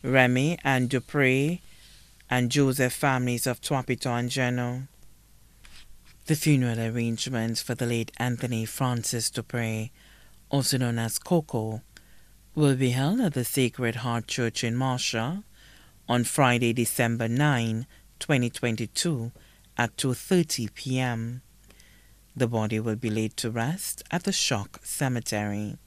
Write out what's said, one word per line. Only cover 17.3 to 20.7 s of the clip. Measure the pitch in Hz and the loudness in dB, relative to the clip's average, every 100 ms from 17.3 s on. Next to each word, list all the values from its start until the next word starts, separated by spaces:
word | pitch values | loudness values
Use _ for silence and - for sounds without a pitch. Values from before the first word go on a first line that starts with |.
| 120 151 131 113 110 131 - - - | 2 2 2 0 -2 -6 -18 -20 -14
twenty | - 139 120 | 0 2 2
twenty-two, | - 123 113 110 - 175 139 117 - - - - - | -2 -2 -2 -4 -2 -2 -2 -6 -10 -20 -20 -12 -2
at | 117 - | -2 0
two | 135 | -2
thirty | 123 - 185 165 - | -2 2 2 2 -2
P | 110 | -6